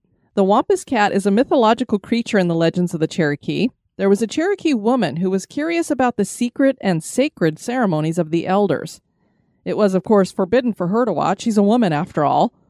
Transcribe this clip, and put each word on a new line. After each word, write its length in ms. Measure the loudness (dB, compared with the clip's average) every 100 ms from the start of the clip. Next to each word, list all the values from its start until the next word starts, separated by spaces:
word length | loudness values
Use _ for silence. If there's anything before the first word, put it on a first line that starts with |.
| _ _ _
The 100 | 0
Wampus 400 | 2 2 2 -2
Cat 280 | -2 0 0
is 140 | 0 2
a 40 |
mythological 680 | 2 2 2 2 2 -2 -4
creature 400 | -2 -4 0 0
in 100 | 0
the 60 |
legends 400 | 2 0 0 -2
of 60 | -2
the 60 | -2
Cherokee. 640 | 0 -2 -2 -4 -2 -4 -4 _ -2
There 120 | 2
was 140 | 2
a 40 | 0
Cherokee 480 | -2 -2 -2 -2
woman 420 | 0 0 0 0 -2
who 140 | -2
was 140 | -2 -4
curious 440 | -6 -4 -2 -2
about 260 | 0 0 -2
the 80 |
secret 540 | -4 -4 -4 0 0 2
and 220 | -2 -2
sacred 560 | -2 -2 -2 0 -2 -2
ceremonies 600 | -6 -2 0 0 -2 -2
of 120 | -2
the 160 | -2 0
elders. 540 | 0 0 -2 -6 -14 _ _ _ _ _ _
It 120 | -6 0
was, 180 | 2
of 100 | 0
course, 260 | 2 2 2
forbidden 420 | -2 -2 0 -2
for 160 | -2 -2
her 160 | 0
to 80 | 0
watch. 300 | 0 -2 -2
She's 160 | 0 2
a 40 |
woman, 300 | 2 4 2
after 320 | 0 -2 0
all. 280 | 0 2 0 -2